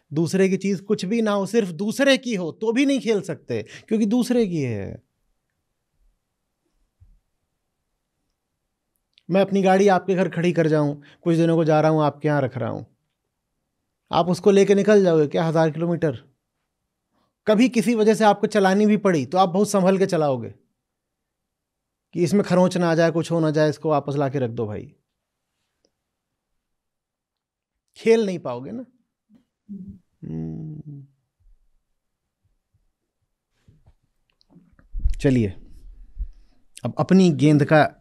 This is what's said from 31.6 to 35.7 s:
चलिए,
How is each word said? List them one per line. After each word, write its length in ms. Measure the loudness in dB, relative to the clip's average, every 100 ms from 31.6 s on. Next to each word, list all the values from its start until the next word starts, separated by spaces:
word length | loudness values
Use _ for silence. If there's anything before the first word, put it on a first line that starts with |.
| _ _ _ _ _ _ _ _ _ _ _ _ _ _ _ _ _ _ _ _ _ _ _ _ _ _ _ _ _ _ _ _ _ -2 0
चलिए, 340 | 2 2 2 0 -4 -16